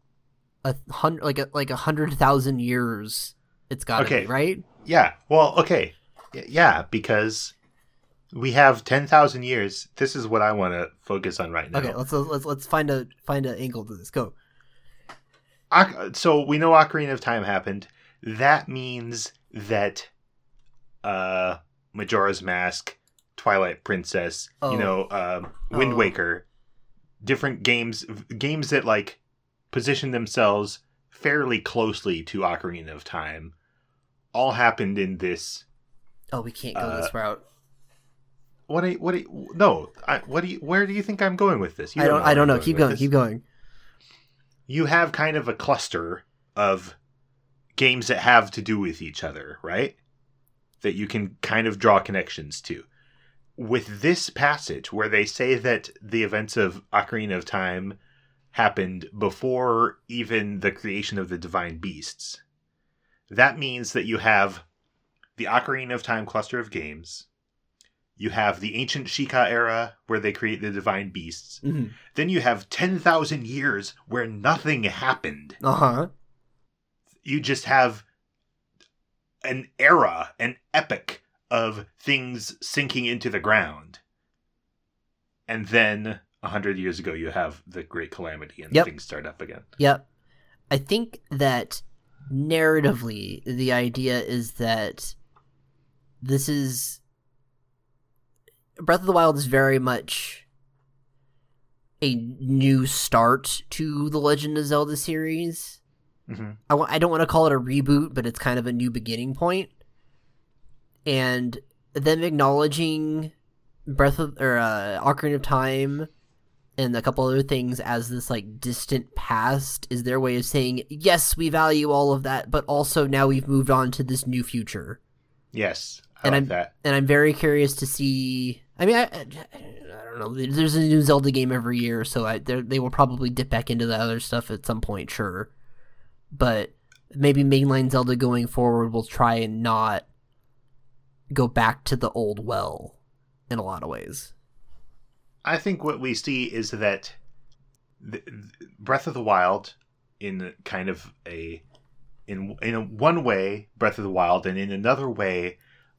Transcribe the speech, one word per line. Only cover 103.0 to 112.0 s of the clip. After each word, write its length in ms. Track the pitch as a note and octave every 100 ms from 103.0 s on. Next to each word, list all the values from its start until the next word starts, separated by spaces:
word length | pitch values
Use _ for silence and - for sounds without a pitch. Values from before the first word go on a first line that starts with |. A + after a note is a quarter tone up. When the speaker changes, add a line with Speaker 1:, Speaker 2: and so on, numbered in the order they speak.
| - A#2+ A#2 B2 - - -
Speaker 1:
to 400 | - D#3 D3 D3
the 80 | D3+
Legend 400 | C#3+ D3 D3+ D3+
of 80 | C#3+
Zelda 300 | D3 D3 D3
series. 840 | - D#3+ D#3+ D#3+ E3+ E3 - - _ _ _ _ -
Speaker 2:
Mm-hmm. 220 | A2 G#2+ G#2+ -
Speaker 1:
I 60 |
wa-, 120 | D3 D#3+
I 100 | D#3
don't 120 | E3+
wanna 160 | D#3+ D#3+
call 200 | E3 D#3+
it 60 |
a 80 | C#3
reboot, 540 | B2 C#3 C#3 C#3+ D#3
but 120 | C3 A#2
it's 120 | -
kind 200 | C3+ B2
of 80 | A#2+
a 60 |
new 180 | A#2+ B2
beginning 440 | A#2 A2+ A2+ B2+
point. 360 | C3+ E3+ F#3 - _ - _ _ _ _ _ _ _ - - _ _ D3+
And 520 | C3+ B2+ B2 B2 G#2+ - _ _
them 280 | C#3+